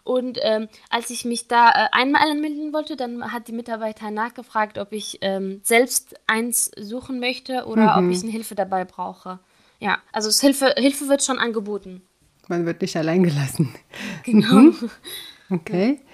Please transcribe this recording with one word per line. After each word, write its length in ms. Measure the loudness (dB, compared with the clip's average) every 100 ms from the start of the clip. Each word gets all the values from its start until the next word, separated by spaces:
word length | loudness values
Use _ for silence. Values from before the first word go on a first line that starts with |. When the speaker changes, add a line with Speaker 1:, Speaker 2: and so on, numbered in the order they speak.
Speaker 1:
Und, 340 | -4 -4 -4 -4
ähm, 260 | -2 -2 -4 -14 -6
als 220 | -6 -6
ich 120 | -8
mich 240 | -6 -6 0
da, 220 | 6 6
äh, 180 | 6 4
einmal 360 | 2 2 2 2
anmelden 440 | 0 -4 -6 -6
wollte, 240 | -6 -6 -8
dann 340 | -8 -8 -10
hat 160 | -10 -10
die 60 |
Mitarbeiter 580 | -10 -8 -6 -8 -8 -8
nachgefragt, 640 | -6 -6 -8 -6 -2 -2 -4
ob 140 | -8
ich, 280 | -10 -10 -6
ähm, 400 | -4 -2 -4 -6
selbst 520 | 2 2 4 -2 -8 -8 -4
eins 440 | -2 -2 -2 -4 -8
suchen 440 | -10 -10 -8 -4
möchte 460 | -4 -4 -6 -6 -2
oder 340 | 4 4 4
Speaker 2:
Mhm. 60 | 2
Speaker 1:
ob 20 |
ich 120 | 0
eine 80 | -4
Hilfe 220 | -8 -8 -6
dabei 320 | -4 -4 -6
brauche. 520 | -10 -12 -12 -14 -16 _ _ _ _
Ja, 200 | -2 -2 _
also 180 | -6 -2
es 120 | 2
Hilfe, 320 | 4 4 2 4
Hilfe 300 | 2 0 0
wird 160 | 0
schon 140 | 0 -2
angeboten. 640 | -2 -2 -6 -8 -10 -18 -20 _ _ _ -6
Speaker 2:
Man 180 | -4 -4
wird 160 | -4
nicht 140 | -4 -2
allein 280 | 0 2
gelassen. 500 | 2 2 -2 -2 -2 -4 _ -14 -12 -10
Speaker 1:
Genau. 480 | 2 4 6 8 8
Speaker 2:
Mhm. 180 | 6 -2 -12 -16 -16 -18 -20 -8
Okay. 500 | -6 -2 0 0 0 _